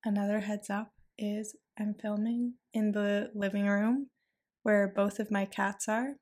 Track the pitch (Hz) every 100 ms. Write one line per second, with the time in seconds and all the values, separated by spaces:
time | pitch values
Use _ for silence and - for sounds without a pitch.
0 | 220 202 202 208 202 208 - 202 226 _
1 | _ - 208 214 214 - _ - 214 208
2 | 208 208 220 240 240 247 _ 220 214 208
3 | 202 202 208 208 196 202 202 202 220 269
4 | 269 _ _ _ _ _ 214 208 196 202
5 | 202 - 214 202 196 - 196 - - 220
6 | 269 285